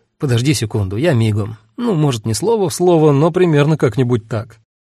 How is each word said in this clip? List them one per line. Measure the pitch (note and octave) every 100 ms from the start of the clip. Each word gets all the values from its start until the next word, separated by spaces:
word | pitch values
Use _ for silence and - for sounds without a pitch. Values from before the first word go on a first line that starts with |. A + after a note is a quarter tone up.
| _ _
Подожди | D3 A#2 C3
секунду, | D3+ G#2+ A2+ F#2+ G2+
я | E3+
мигом». | B2 A2+ G#2+ G#2 A2+ _ -
Ну, | A#3+ E3+
может, | D3 A#2+ A2
не |
слово | A2 F#3+ A3+ F3+
в |
слово, | - F3+ E3 D3+
но | C#3 E3
примерно | E3+ F3 D3 D3 D#3
как-нибудь | C#3 C3+ B2 B2 -
так. | A2+ - - _ _